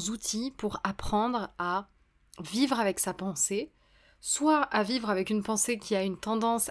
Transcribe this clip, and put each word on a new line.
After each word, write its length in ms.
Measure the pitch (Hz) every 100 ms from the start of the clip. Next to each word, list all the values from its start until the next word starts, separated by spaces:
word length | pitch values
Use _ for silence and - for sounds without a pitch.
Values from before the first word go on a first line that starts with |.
| 196
outils 420 | 220 - 214 262
pour 280 | - 208 -
apprendre 680 | 196 196 - 208 233 240 190 -
à 320 | 175 185 202 _ _ _ _ -
vivre 380 | 160 220 269 233
avec 200 | 202 190
sa 140 | 190
pensée, 580 | 180 190 165 - 202 302 _ _ _ _ _
soit 420 | - - 302 302
à 220 | 277 214
vivre 260 | 202 247 214
avec 200 | 185 190
une 140 | 214
pensée 340 | 202 214 - 226
qui 180 | - 202
a 80 |
une 160 | 190 180
tendance 500 | 208 220 226 233 -